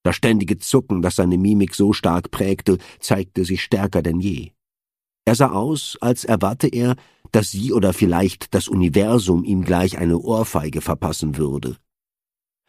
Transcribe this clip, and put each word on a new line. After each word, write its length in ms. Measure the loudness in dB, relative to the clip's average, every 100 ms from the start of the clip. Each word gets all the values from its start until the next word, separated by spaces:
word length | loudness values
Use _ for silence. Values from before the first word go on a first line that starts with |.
Das 120 | -2 0
ständige 420 | 2 2 0 -4
Zucken, 440 | 0 0 2 0
das 140 | 0 0
seine 200 | 2 2
Mimik 380 | 4 4 2
so 180 | 2 2
stark 380 | 2 0 0 -2
prägte, 480 | -4 -2 0 0 0 -2 -10
zeigte 440 | -2 -2 -2 -4
sich 180 | -2 -2
stärker 400 | -2 -2 0 0
denn 180 | 0 -2
je. 320 | -2 -4 -10 _ _ _ _ _ _ _ 0
Er 80 |
sah 160 | 2 2
aus, 460 | 0 -2 -4 -8 -4
als 240 | 0 0
erwarte 440 | 0 0 0 0 -2
er, 280 | 0 0 -2 -8 _ -2
dass 180 | 0 0
sie 220 | -2 -2
oder 200 | 2 2
vielleicht 640 | 2 2 2 0 -2 -4
das 140 | -4 -2
Universum 720 | 0 2 2 2 2 2 0
ihm 200 | 0 -2
gleich 340 | 0 0 0 0
eine 200 | 0 0
Ohrfeige 640 | 0 -2 -2 -4 -4 -6
verpassen 560 | -4 -4 -4 -4 -4 -2
würde. 420 | -4 -4 -8 -12 _ _ _ _ _ _ _ _